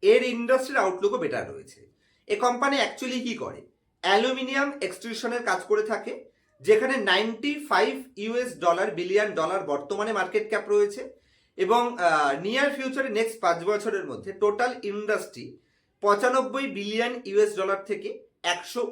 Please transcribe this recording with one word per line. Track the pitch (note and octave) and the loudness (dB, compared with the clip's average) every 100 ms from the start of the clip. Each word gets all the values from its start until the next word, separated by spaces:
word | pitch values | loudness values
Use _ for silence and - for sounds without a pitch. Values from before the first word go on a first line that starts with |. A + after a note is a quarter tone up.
এর | F#3+ B3 | 6 6
ইন্ডাস্ট্রির | B3+ A#3 A#3 C4 C4 C4 | 4 -2 2 2 2 0
আউটলুকও | F#3+ F#3 G3+ A3+ | 0 2 0 0
বেটার | D#3+ A#2+ F#2 | -2 -4 -6
রয়েছে। | - - - - _ _ _ - | -12 -18 -20 -20 _ _ _ -6
এ | G#3 | 0
কোম্পানি | B3 A#3+ C4+ C#4 | 2 2 0 0
actually | G#3+ - B3+ B3+ | -2 -4 -6 -4
কি | A#3+ - | -4 -6
করে? | G2 - - _ _ _ | -8 -12 -18 _ _ _
অ্যালুমিনিয়াম | F3+ G3+ B3+ C4 C4 C4+ C#4+ - | 2 4 4 0 -2 -2 -2 -2
এক্সট্রুশনের | - - A3+ A3 A#3 A#3+ | -8 -8 -10 -6 -4 -4
কাজ | A3+ F3+ | -2 -2
করে | - G#3 | 2 0
থাকে, | G#3+ G3 A#3+ - - _ _ _ | 0 -4 -6 -10 -14 _ _ _
যেখানে | D#3 G#3+ C4 C4 | 4 4 4 0
নাইনটি | G3 F#3+ A3+ A3+ C#4+ D4 - | 2 2 2 -2 -4 -4 0
ফাইভ | G3 A#3+ C4 - G3+ | 2 2 -2 -10 -8
ইউএস | A3 A#3+ B3 C#3+ | -4 -4 -4 0
ডলার, | F3 F3+ G#3 | 2 2 0
বিলিয়ন | E3 F3 G3+ G#3 | -2 0 2 2
ডলার | E3 D#3+ F#3+ | 0 -2 -2
বর্তমানে | D3+ C#3+ - G3+ G#3+ | -2 -4 -4 -4 -2
মার্কেট | G#3 F#3 G#3+ G#3+ | -2 -2 -2 -2
ক্যাপ | G#3 G#3 | -4 2
রয়েছে | G#3 G#3 A3+ C4 - _ _ _ - | 2 2 -2 -12 -16 _ _ _ -2
এবং, | F#3 A#3+ A#3+ A#3+ | 2 4 2 2
আহ, | E3+ D#3 C#3+ D3 | 2 4 2 0
নিয়ার | G3 B3+ C#4+ | -2 0 0
ফিউচারে | C#4+ C4 C4+ C4+ | 0 -4 -4 -2
নেক্সট | G#3 A3 - | 0 -2 0
পাঁচ | F3+ E3+ | 0 0
বছরের | F3+ G#3 A3 G3 D#3 | 0 -2 -2 -4 -6
মধ্যে | G#3+ G3 | -10 -10
টোটাল | F#3+ G#3 G#3 B3 B3 | 0 0 2 0 -2
ইন্ডাস্ট্রি | G3+ G#3 G#3 G3 - A#2+ - - _ _ _ _ | -6 -4 -2 -2 -4 -14 -16 -18 _ _ _ _
পঁচানব্বই | G3+ G3+ B3 C4 B3+ C4+ C4 | 2 4 4 2 0 -2 -4
বিলিয়ন | F#3+ G3+ A3 A#3+ B3 G3 | -6 -4 -2 -2 -4 0
ইউএস | G3+ G3+ F#3+ | 2 2 2
ডলার | G3 G3 - | -2 -2 -4
থেকে | - G#3+ - - _ | -8 -8 -12 -18 _
একশো | E3+ F3 - B3 A3 | -4 -2 -4 -6 -6